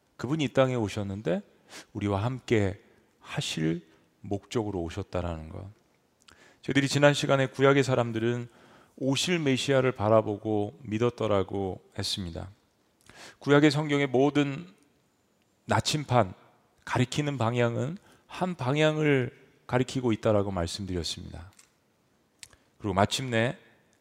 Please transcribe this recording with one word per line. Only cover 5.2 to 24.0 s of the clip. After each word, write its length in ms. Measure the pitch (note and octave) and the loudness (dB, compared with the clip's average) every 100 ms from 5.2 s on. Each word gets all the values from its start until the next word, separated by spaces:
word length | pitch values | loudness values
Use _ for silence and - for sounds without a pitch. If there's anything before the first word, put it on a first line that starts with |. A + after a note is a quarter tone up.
| F2 D#2+ D#2 | -4 -6 -10
것. 200 | F#2 G2 - _ _ _ _ - - - _ | -14 -14 -18 _ _ _ _ -20 -20 -20 _
저희들이 240 | - C#3 C#3 | -2 0 2
지난 280 | C#3+ D3 | 4 4
시간에 320 | C#3 C#3+ C#3 C3 | 4 2 2 0
구약의 360 | - C3+ C#3 | 2 4 4
사람들은 640 | B2+ B2+ A#2+ A2 A2+ A#2+ A#2+ _ - - _ | 4 0 0 -2 -2 -2 -6 _ -20 -20 _
오실 460 | - C3+ C#3 - F3 | -6 -2 0 0 0
메시아를 500 | C#3+ B2+ - C3+ B2+ | 2 0 2 2 2
바라보고 880 | - G#2 A2 G#2+ G2+ G#2+ G#2+ G#2 - | 0 4 4 4 -4 -2 -2 -2 -8
믿었더라고 960 | - G#2+ A#2+ - A2 G2+ F#2+ G2 F#2+ F2+ _ - | -6 0 0 0 0 0 0 -4 -6 -8 _ -8
했습니다. 500 | G2+ - F2 E2+ F#2 - _ _ _ _ _ - - - | -6 -6 -8 -10 -14 -18 _ _ _ _ _ -20 -20 -10
구약의 320 | C3+ C#3+ D3+ | 4 6 6
성경의 340 | C#3 D#3 C#3+ C#3 | 4 0 0 2
모든 640 | B2 C#3 C#3+ C#3+ C3+ F3+ - _ _ _ _ _ _ _ _ | 4 4 2 -2 -4 -12 -20 _ _ _ _ _ _ _ _
나침판, 680 | - G#2+ - D3+ C3+ B2 F#2+ - - _ _ _ | -2 -2 0 -4 2 2 2 -2 -20 _ _ _
가리키는 540 | - A#2+ B2 - D3 C#3 | -6 0 0 0 -4 -2
방향은 600 | A2+ B2 A#2+ A#2 B2 F3+ _ _ _ | -2 2 0 0 -4 -6 _ _ _
한 260 | - F#3 | -6 -6
방향을 800 | F3 B2+ D3 D#3 D#3 D3+ C#3 B2 - _ _ - | -4 -2 2 2 2 2 2 0 -6 _ _ -2
가리키고 460 | B2 C3 C3+ B2 | 0 0 0 0
있다라고 400 | A2 A2+ G#2 G2+ | 0 2 2 2
말씀드렸습니다. 960 | F#2+ E2+ - F#2+ F2 D#2 - F2 E2 F2+ _ - _ _ _ _ _ _ _ - - _ _ | -2 -4 -6 -6 -6 -6 -8 -12 -16 -18 _ -20 _ _ _ _ _ _ _ -20 -20 _ _
그리고 140 | G#2 | -2
마침내 640 | F#2 G#2 - C3 A2+ A#2+ F3+ _ _ _ _ | 2 2 0 -2 0 0 -2 _ _ _ _